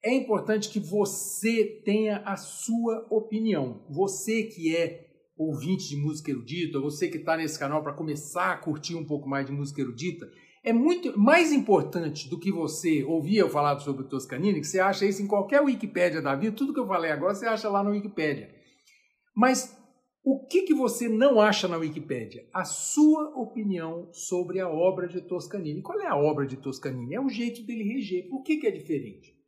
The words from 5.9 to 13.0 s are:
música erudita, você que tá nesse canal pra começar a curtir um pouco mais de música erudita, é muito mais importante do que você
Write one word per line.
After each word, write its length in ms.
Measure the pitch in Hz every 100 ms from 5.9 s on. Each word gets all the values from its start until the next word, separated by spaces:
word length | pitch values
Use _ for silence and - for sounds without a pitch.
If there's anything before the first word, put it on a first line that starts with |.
| 143
música 360 | 147 151 -
erudita, 480 | 127 113 165 165 139
você 260 | 143 147 175
que 140 | 160
tá 160 | 156 160
nesse 200 | 160 -
canal 280 | 139 151
pra 80 | 151
começar 600 | 143 160 147 - 175 185
a 40 | 165
curtir 400 | - 147 - 170
um 100 | 151
pouco 220 | 143 135
mais 180 | 139 135
de 60 |
música 280 | 143 143 -
erudita, 480 | 127 113 175 156 - - _ _
é 80 | -
muito 440 | 233 294 359 285 -
mais 360 | 214 330 330
importante 760 | 285 208 190 - 180 160 147 -
do 100 | 165
que 120 | 196
você 540 | 165 156 - 170 151